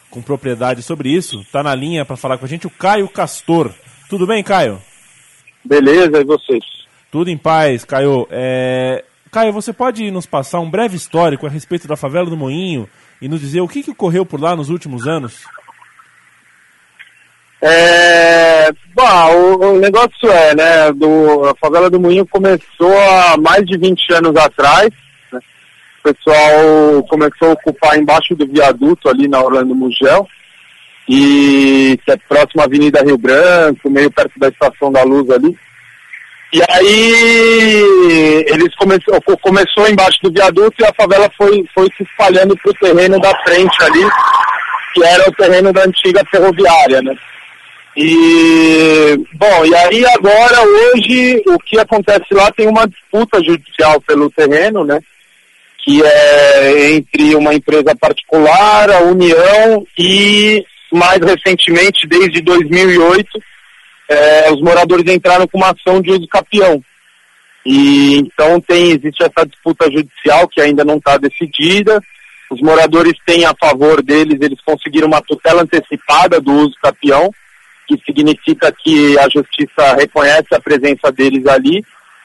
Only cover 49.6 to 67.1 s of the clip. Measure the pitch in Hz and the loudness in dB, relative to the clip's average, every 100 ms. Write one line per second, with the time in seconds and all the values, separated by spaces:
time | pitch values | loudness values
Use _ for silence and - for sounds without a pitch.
49.6 | 160 170 175 220 247 240 196 214 240 240 | 2 2 2 2 2 2 2 4 4 4
50.6 | 214 208 240 247 - 254 254 240 277 349 | 4 4 4 2 0 -2 0 0 0 -2
51.6 | - 220 208 220 196 202 - 196 208 - | 0 -2 0 -2 0 -2 0 0 0 0
52.6 | 214 220 220 - _ 208 226 208 160 170 | 0 0 -2 -6 _ -4 -2 -2 0 -4
53.6 | - - 156 151 - 147 147 - 147 151 | -6 -2 0 0 0 -2 -2 0 0 0
54.6 | 202 214 147 147 - _ _ _ _ _ | -2 -2 -4 -4 -6 _ _ _ _ _
55.6 | _ _ - 143 151 147 147 147 143 139 | _ _ -2 2 4 4 4 4 4 4
56.6 | 139 147 147 156 139 151 151 151 151 151 | 2 2 2 -2 -4 -2 0 2 0 -2
57.6 | - 151 143 139 156 - - 160 151 175 | 0 0 0 -2 -2 -4 -4 0 2 2
58.6 | 208 214 208 185 175 185 175 165 185 214 | 2 2 2 2 2 2 2 2 2 2
59.6 | 220 214 - - 180 196 202 208 214 214 | 2 0 -4 -6 -2 0 0 0 0 -2
60.6 | - _ _ 170 175 190 170 180 190 180 | -4 _ _ -2 0 0 0 -2 -2 -2
61.6 | - 170 190 - 160 175 190 170 165 175 | -2 0 0 -2 -2 0 0 -2 0 0
62.6 | 151 175 190 180 165 190 208 214 - _ | 0 0 0 2 2 0 -2 -10 -18 _
63.6 | _ _ _ _ - 147 151 156 156 143 | _ _ _ _ -4 0 2 4 2 0
64.6 | 170 175 170 180 170 185 180 180 180 190 | 0 2 2 0 0 -2 2 0 0 -2
65.6 | 185 170 185 185 180 190 165 196 - 208 | -2 -2 -2 -2 0 -2 -2 -4 -2 0
66.6 | 190 147 - _ _ | 0 0 -6 _ _